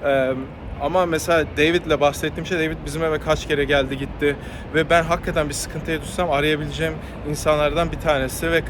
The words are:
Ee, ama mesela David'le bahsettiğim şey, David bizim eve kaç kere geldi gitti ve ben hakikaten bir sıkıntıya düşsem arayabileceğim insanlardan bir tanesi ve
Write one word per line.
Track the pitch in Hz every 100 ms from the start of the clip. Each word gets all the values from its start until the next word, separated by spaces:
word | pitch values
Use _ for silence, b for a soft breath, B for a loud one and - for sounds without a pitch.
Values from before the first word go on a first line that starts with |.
| 143
Ee, | 135 131 131 135 - - -
ama | 143 180 175
mesela | 160 - 165 143 117
David'le | 156 170 165 147
bahsettiğim | 143 139 156 151 165
şey, | 180
David | 160 160 147
bizim | 147
eve | 160 156
kaç | 156 156 -
kere | 147
geldi | 139 143 135 135
gitti | 135 - 147 139 B B B 151
ve | 151
ben | 170
hakikaten | 160 170 185 170 147
bir |
sıkıntıya | 143 - 156 156 160
düşsem | - - 175
arayabileceğim | 143 151 151 151 139 160 156 B B 147
insanlardan | 147 156 151 147 156 165
bir | 147
tanesi | 160 143 131 - 165
ve | 165 151